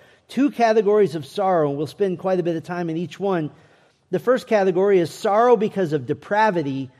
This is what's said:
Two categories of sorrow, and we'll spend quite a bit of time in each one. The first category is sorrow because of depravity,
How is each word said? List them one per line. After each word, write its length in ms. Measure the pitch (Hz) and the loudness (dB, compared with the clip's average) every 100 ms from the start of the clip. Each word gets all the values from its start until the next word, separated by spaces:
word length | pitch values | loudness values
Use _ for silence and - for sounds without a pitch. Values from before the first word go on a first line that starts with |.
| _ _ _ | _ _ _
Two 240 | 226 277 | -2 -2
categories 640 | 214 226 220 196 214 196 160 | 0 2 2 4 4 2 -2
of 100 | 139 | -8
sorrow, 420 | - 190 180 147 | -4 0 2 0
and 80 | 143 | -2
we'll 120 | 151 | -8
spend 320 | - 202 175 | -4 -4 -2
quite 180 | 185 185 | -2 -2
a 60 | |
bit 100 | 170 | -2
of 80 | 160 | -6
time 260 | 160 175 170 | -6 -8 -6
in 80 | 160 | -6
each 220 | 170 - | -8 -6
one. 320 | 196 180 151 - _ _ _ _ _ | -4 -2 -4 -10 _ _ _ _ _
The 80 | 185 | -4
first 260 | - 254 - | 0 0 2
category 540 | 214 190 175 196 196 | 0 2 2 2 2
is 100 | 165 | 2
sorrow 460 | - 220 202 247 233 | -2 0 2 4 4
because 360 | 208 196 175 | 2 -2 -2
of 140 | 151 120 | -2 -4
depravity, 840 | 147 - 208 220 170 143 135 135 _ | -8 -4 2 2 2 -4 -6 -10 _